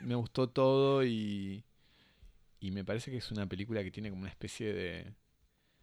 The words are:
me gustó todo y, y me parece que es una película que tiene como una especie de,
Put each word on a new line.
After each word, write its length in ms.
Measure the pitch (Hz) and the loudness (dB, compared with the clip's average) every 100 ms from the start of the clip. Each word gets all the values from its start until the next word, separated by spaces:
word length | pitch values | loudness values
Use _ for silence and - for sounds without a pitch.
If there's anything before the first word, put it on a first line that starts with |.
me 120 | 120 | -2
gustó 340 | 120 117 - 127 | -2 0 0 2
todo 560 | 135 131 135 139 139 | 4 6 6 6 6
y, 580 | 127 110 104 101 98 98 - _ _ _ _ _ - - _ _ | 4 2 0 -2 -4 -8 -12 _ _ _ _ _ -20 -20 _ _
y 120 | 95 | -4
me 140 | 98 | -4
parece 260 | 95 113 139 | -2 -4 -4
que 80 | 123 | -6
es 120 | - | -4
una 160 | 107 95 | -4 -2
película 380 | 92 107 110 | -4 -2 -2
que 60 | 92 | -4
tiene 200 | 101 107 | -6 -8
como 120 | 92 | -6
una 80 | 95 | -8
especie 420 | - 107 - 107 | -8 -10 -4 -2
de, 420 | 95 90 87 87 - _ _ _ _ _ _ | -2 -2 -6 -10 -16 _ _ _ _ _ _